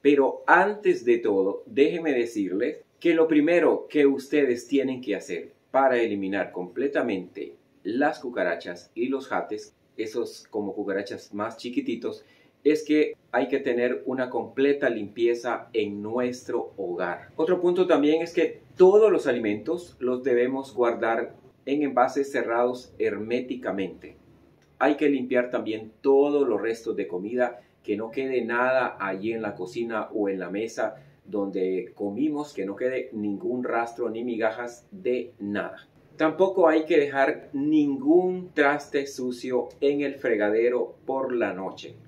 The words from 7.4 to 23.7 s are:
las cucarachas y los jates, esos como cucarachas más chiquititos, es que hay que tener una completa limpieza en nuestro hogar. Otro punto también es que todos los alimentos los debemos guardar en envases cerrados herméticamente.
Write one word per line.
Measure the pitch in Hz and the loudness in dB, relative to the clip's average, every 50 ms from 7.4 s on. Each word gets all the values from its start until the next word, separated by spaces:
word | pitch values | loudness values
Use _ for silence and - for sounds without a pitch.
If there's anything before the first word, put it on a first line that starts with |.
| 73 - - _ _ _ _ _ | -12 -12 -14 _ _ _ _ _
las | _ 95 110 127 147 151 - - | _ -6 -2 0 0 0 -2 -4
cucarachas | - 123 120 110 92 90 85 - - 98 87 82 - _ _ | -10 -8 -4 -2 -2 -2 -2 -4 -6 -12 -12 -12 -16 _ _
y | 113 120 131 | -6 -4 -2
los | 135 131 - - | -2 -4 -4 -4
jates, | 113 90 - - 107 104 - - _ _ _ _ _ | -4 -4 -4 -4 -8 -10 -10 -16 _ _ _ _ _
esos | - 110 110 - 120 110 - - - - _ | -8 -8 -6 -4 -6 -6 -6 -8 -16 -20 _
como | - 107 101 95 95 | -6 -6 -6 -6 -6
cucarachas | 104 101 98 95 98 101 - 110 98 - - - | -6 -6 -4 -4 -4 -6 -6 -10 -14 -14 -12 -6
más | 101 104 117 - | -6 -6 -6 -6
chiquititos, | - - 123 123 143 131 123 117 113 113 117 107 - - _ _ _ _ _ _ _ _ | -10 -12 -6 -4 -4 -4 -4 -6 -6 -6 -8 -8 -10 -16 _ _ _ _ _ _ _ _
es | 143 151 151 - | 2 2 2 2
que | - 151 151 151 - - _ _ _ | 2 2 2 2 2 -2 _ _ _
hay | - 123 135 127 | -2 -2 0 0
que | 139 131 | -2 -2
tener | 135 131 120 120 120 127 135 - - | 0 0 0 2 0 0 0 -2 -4
una | 135 127 131 127 123 | -6 -4 -4 -4 -4
completa | 127 123 110 107 - 135 135 143 143 143 147 127 | -4 -6 -6 -6 -2 2 2 2 2 2 2 0
limpieza | 113 107 104 98 - 120 117 117 120 120 - 123 113 - - - | 0 -2 -6 -8 -4 0 2 2 2 0 -2 -4 -4 -4 -6 -4
en | - 110 104 101 101 104 | -2 -2 -2 0 -4 -6
nuestro | 104 107 113 123 123 123 123 123 - - 120 113 - - - | -8 -4 -2 -2 -2 -2 -4 -6 -8 -4 -4 -4 -4 -6 -8
hogar. | - 95 87 87 87 90 87 85 - - - - | -8 -6 -6 -4 -4 -4 -4 -4 -8 -10 -18 -2
Otro | - - 180 185 175 | -2 2 2 2 2
punto | 175 180 175 185 180 | 2 2 2 2 4
también | 175 165 143 143 147 156 165 | 4 4 4 6 4 2 2
es | 170 170 | 0 0
que | - 175 160 - - - - _ - | 0 0 0 0 0 -8 -20 _ 4
todos | - 180 185 196 214 220 214 | 8 8 10 10 10 8 8
los | 180 151 - | 6 4 2
alimentos | 147 123 120 113 104 104 110 - 151 170 175 - - - _ | 0 0 0 0 -2 -2 -2 -2 -4 -6 -6 -6 -14 -14 _
los | 127 123 127 123 127 | -2 -2 -2 0 0
debemos | 135 123 120 123 127 135 135 135 - - | 2 2 4 4 2 0 -4 -6 -8 0
guardar | 123 120 117 113 104 110 113 113 113 113 - - - _ - _ _ _ | 2 2 2 2 0 0 0 0 -2 -2 -6 -10 -18 _ -20 _ _ _
en | - 139 151 | -2 -2 0
envases | 147 135 123 123 123 135 - 139 139 139 | 0 0 2 2 2 2 2 -2 -4 0
cerrados | - 131 107 - 117 117 123 123 123 - - - - - | -2 -2 -2 0 0 2 2 0 0 -4 -10 -18 -6 -2
herméticamente. | 110 110 101 98 107 113 120 127 127 - - - - 104 | -2 -2 -2 -4 -4 -2 -2 -2 -2 -4 -10 -6 -4 -4